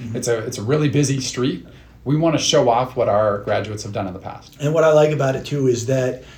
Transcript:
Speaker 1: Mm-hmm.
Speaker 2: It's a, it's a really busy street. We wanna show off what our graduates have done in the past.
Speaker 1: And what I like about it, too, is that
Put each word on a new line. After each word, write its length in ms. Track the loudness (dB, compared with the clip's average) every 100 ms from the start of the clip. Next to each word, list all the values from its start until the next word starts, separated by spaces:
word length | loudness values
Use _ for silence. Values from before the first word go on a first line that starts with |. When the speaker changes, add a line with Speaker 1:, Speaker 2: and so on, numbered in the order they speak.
Speaker 1:
Mm-hmm. 160 | -10 -6
Speaker 2:
It's 120 | -2
a, 100 | -2
it's 180 | -4 -6
a 60 |
really 260 | -2 0 2
busy 320 | 2 0 0
street. 460 | -4 -2 -2 -4 -10 -20 -20 -12
We 120 | -2 0
wanna 220 | 2 0
show 320 | 2 4 4
off 260 | 2 0 0
what 140 | 2
our 300 | 2 2 0
graduates 420 | -2 -4 -4 -8
have 100 | -8
done 140 | -6 -8
in 80 |
the 40 | -8
past. 380 | -14 -16 -18 -6
Speaker 1:
And 140 | -2
what 120 | 2
I 80 | 6
like 160 | 6 4
about 260 | 2 0 -2
it, 80 |
too, 220 | -4 0 0
is 160 | 0 0
that 380 | -2 -2 -4 -12